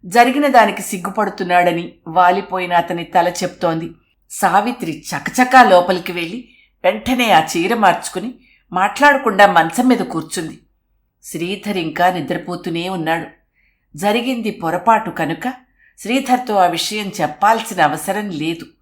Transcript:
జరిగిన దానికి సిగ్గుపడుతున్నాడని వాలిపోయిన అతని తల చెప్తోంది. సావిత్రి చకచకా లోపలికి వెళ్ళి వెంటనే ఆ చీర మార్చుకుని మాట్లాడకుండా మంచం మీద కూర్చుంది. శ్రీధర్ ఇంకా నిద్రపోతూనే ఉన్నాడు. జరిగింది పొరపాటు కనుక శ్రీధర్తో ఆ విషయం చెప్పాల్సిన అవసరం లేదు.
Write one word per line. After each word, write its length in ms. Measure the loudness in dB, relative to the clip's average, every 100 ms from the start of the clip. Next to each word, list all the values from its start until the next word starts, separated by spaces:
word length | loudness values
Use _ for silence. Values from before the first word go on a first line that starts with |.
| 2
జరిగిన 420 | 4 4 4 4
దానికి 340 | 4 4 0
సిగ్గుపడుతున్నాడని 1120 | -8 -8 -6 -4 -4 -4 0 2 2 0 -8 _ -4
వాలిపోయిన 680 | 4 4 2 -2 -6 0
అతని 300 | 0 0 -8
తల 240 | -2 0 0
చెప్తోంది. 640 | -2 -8 -4 -4 -2 -8 -14 _ _ _
సావిత్రి 720 | -4 0 2 0 -6 -8 -8 -10 -8
చకచకా 480 | -6 0 4 6
లోపలికి 480 | 6 4 4 -2 -4
వెళ్ళి 380 | -8 -8 -10 -16 _ _ _
వెంటనే 480 | -2 -2 -2 0 4
ఆ 140 | 4 2 -2
చీర 180 | 0 2
మార్చుకుని 580 | 2 2 -4 -8 -8 -12 _ _ _
మాట్లాడకుండా 760 | -2 -2 2 2 4 0 4 6
మంచం 400 | 6 2 2 2
మీద 100 | 2
కూర్చుంది. 640 | 0 -6 -8 -8 -10 -12 _ _ _ _ _ _
శ్రీధర్ 540 | -14 -8 -6 -6 -4 -4
ఇంకా 340 | -4 2 0
నిద్రపోతూనే 760 | 0 -6 -6 -6 -10 -6 -6 -4
ఉన్నాడు. 360 | -4 -2 -4 -6 _ _ _ _ _ _ -4
జరిగింది 540 | 0 0 -2 -4 -4
పొరపాటు 580 | -4 -4 0 2 2 0
కనుక 440 | -6 -4 -4 -8 -10 _ _ _ _
శ్రీధర్తో 560 | -4 -4 0 -2 0 2
ఆ 100 | 2
విషయం 460 | 2 -4 -6 -8 -4
చెప్పాల్సిన 600 | -6 0 2 2 -2 2
అవసరం 480 | 2 2 -4 -4 -4
లేదు. 360 | -6 -6 -6 -12 _